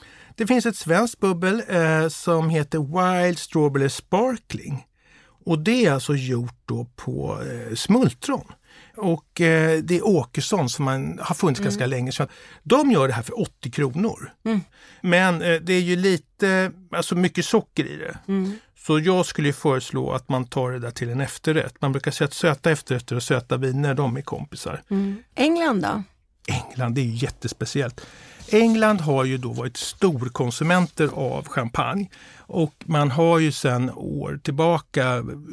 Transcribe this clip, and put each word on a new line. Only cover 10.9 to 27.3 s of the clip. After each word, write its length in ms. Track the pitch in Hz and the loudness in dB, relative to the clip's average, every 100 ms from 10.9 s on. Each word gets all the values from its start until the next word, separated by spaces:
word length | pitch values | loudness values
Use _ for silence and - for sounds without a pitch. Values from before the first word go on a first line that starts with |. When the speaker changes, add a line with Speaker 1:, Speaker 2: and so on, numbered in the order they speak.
| 135 143 170 | -2 -4 -6
Speaker 1:
har 120 | - | -6
funnits 260 | 170 185 127 | 0 0 0
Speaker 2:
Mm. 40 | 202 | -2
Speaker 1:
ganska 160 | 202 127 | -2 -2
länge. 260 | 131 127 | -2 -4
Så 140 | - 139 - - - | -4 -4 -6 -20 -10
de 280 | 151 254 285 | 2 4 6
gör 180 | 202 135 | 4 4
det 60 | |
här 80 | 117 | 0
för 180 | - - | -4 -4
åttio 300 | 202 _ 127 | -6 _ -10
kronor. 600 | 117 143 123 214 - - _ | -2 -2 0 -4 -4 -14 _
Speaker 2:
Mm. 160 | 220 214 165 _ - - | -2 -2 -4 _ -20 -6
Speaker 1:
Men, 420 | 180 175 185 170 | 2 4 4 2
eh, 120 | 175 | 2
det 180 | 165 170 | 0 2
är 80 | 185 | 0
ju 160 | 175 180 | 2 2
lite, 760 | 190 175 - - 196 185 185 - 185 | 2 0 -2 -2 2 2 0 -4 -8
alltså 220 | 165 170 | -4 -2
mycket 300 | 175 180 - | 2 0 0
socker 400 | - 226 - - | 0 0 0 -4
i 120 | 151 107 | -6 -6
det. 220 | 156 - - | -10 -12 -4
Speaker 2:
Mm. 240 | 196 190 214 _ _ - | -2 -2 -6 _ _ 0
Speaker 1:
Så 120 | 156 | 2
jag 260 | 160 185 170 | 4 2 0
skulle 220 | - 147 | 0 -2
ju 40 | |
föreslå 600 | 139 156 131 - 135 131 | 0 0 0 -2 -4 -4
att 160 | 131 - | -4 -2
man 160 | 131 123 | -4 -2
tar 240 | - 127 | -4 -4
det 80 | 127 | -4
där 120 | 120 | -8
till 200 | - 120 | -8 -6
en 100 | 123 | -4
efterrätt. 540 | 139 - - 156 - - | -4 -4 -2 0 -2 -4
Man 120 | 139 | -2
brukar 180 | 135 - | -2 -2
säga 160 | - 147 | -2 -2
att 60 | |
söta 360 | - 175 143 165 | 0 0 0 0
efterrätter 460 | 151 - 127 - 120 | 0 -2 -6 -4 -4
och 60 | |
söta 340 | - 127 - 127 | 0 -2 0 -2
viner, 380 | 131 131 143 | 0 0 0
de 220 | 135 143 123 | 0 0 -2
är 60 | |
kompisar. 600 | 143 156 147 - - - - | -6 -8 -10 -10 -10 -10 -4
Speaker 2:
Mm. 320 | 196 196 202 240 | -2 -2 -6 -10
England 480 | - 277 339 330 214 | -2 0 2 2 0
då? 200 | 151 214 190 _ _ _ - | 0 -4 -8 _ _ _ -6
Speaker 1:
England, 480 | 131 - - 123 | -6 -6 -4 -2
det 60 | 120 | 0
är 40 | |
ju 100 | 123 | -2
jättespeciellt. 840 | 113 139 | -2 -4